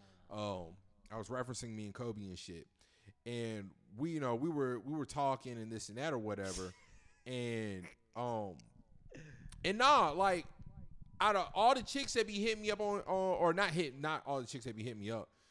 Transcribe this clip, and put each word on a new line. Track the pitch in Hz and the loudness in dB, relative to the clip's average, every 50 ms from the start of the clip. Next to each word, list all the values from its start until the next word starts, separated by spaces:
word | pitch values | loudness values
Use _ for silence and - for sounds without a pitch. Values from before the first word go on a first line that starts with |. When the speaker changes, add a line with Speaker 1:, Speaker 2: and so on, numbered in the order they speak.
| - - - - - - | -20 -20 -20 -20 -16 -10
Speaker 1:
Um, | - 107 107 104 98 92 87 82 87 98 - - - _ - - | -6 -4 -2 -2 -2 -2 -4 -8 -12 -16 -20 -20 -20 _ -16 -10
I | 107 | -8
was | 113 104 101 | -8 -6 -4
referencing | 123 127 127 123 123 - - 117 110 | -4 -4 -4 -4 -6 -6 -8 -8 -8
me | 110 107 | -8 -8
and | 104 98 | -8 -8
Kobe | - 127 120 110 104 101 | -6 -6 -6 -6 -6 -8
and | 95 90 87 | -10 -10 -10
shit. | - - 87 82 - - _ _ _ _ _ _ _ 101 - _ _ | -10 -12 -12 -14 -14 -16 _ _ _ _ _ _ _ -20 -20 _ _
And | 117 120 120 117 113 110 107 98 95 - - _ - 98 | -8 -6 -4 -4 -4 -4 -6 -8 -10 -14 -20 _ -18 -8
we, | 107 143 170 | -6 -4 -4
you | 165 156 | -2 0
know, | 139 127 117 | 0 0 0
we | 117 139 170 | 2 0 0
were, | 165 147 139 127 123 117 | 2 2 2 0 0 -2
we | 95 135 151 | -4 -4 -4
were | 156 139 | -4 -4
talking | - - 147 143 139 131 123 - 127 120 | -4 -2 0 2 2 2 0 -4 -8 -8
and | 113 113 113 | -8 -6 -6
this | 113 110 - - | -6 -8 -8 -8
and | 104 120 | -6 -4
that | 139 165 147 | -2 -2 -2
or | 120 | -2
whatever. | 110 107 104 101 98 95 90 90 92 90 90 - | -2 -2 -2 -2 -2 -2 -4 -4 -6 -6 -8 -12
Speaker 2:
<laughs> | - - - - - - - _ _ - | -18 -20 -20 -20 -20 -20 -20 _ _ -6
Speaker 1:
And, | 127 123 120 120 117 113 110 107 98 92 87 - - - _ _ _ | -4 -2 -2 -2 -2 -2 -2 -2 -4 -6 -8 -12 -16 -20 _ _ _
um, | 110 123 123 117 110 104 98 87 - - - - - - - - - - - - - - 151 135 - - - - - - | -4 -4 -2 -2 -2 -2 -4 -8 -12 -16 -20 -20 -20 -20 -20 -20 -20 -20 -18 -18 -16 -16 -16 -18 -16 -16 -16 -12 -4 -2
and | 170 196 220 | 0 2 6
nah, | 247 269 294 269 196 156 143 | 8 10 10 10 8 6 6
like, | 170 190 196 185 175 151 - - - - - - - - - - - - - - - | 4 4 4 4 2 0 -6 -12 -14 -14 -14 -14 -14 -14 -14 -14 -14 -16 -16 -2 2
out | 185 214 208 | 4 4 6
of | 190 170 - - | 4 2 2 2
all | 185 208 240 277 | 6 8 8 8
the | 269 214 | 6 4
chicks | - - 277 277 - - | 0 -2 -2 -2 0 2
that | 233 220 208 | 2 2 2
be | 208 | 0
hitting | 202 208 233 220 214 214 | 0 2 2 0 0 0
me | 208 | -2
up | 208 202 | 0 0
on, | 214 208 202 202 | 0 0 0 -2
on, | - - 185 190 190 190 180 - | 0 0 2 2 4 2 4 4
or | 170 170 165 | 4 4 6
not | 185 202 185 | 4 2 2
hit, | 151 175 175 143 123 135 | 2 0 0 -2 -2 -4
not | 143 156 156 139 - | -2 -2 -2 -2 -2
all | 135 139 135 | -2 -2 -2
the | 127 | -2
chicks | 110 - 131 110 | -4 -8 -8 -8
that | 127 110 | -8 -8
be | 107 107 | -6 -6
hitting | 127 117 107 | -6 -6 -6
me | 101 104 | -4 -4
up, | 113 113 95 - _ _ _ _ | -4 -4 -6 -8 _ _ _ _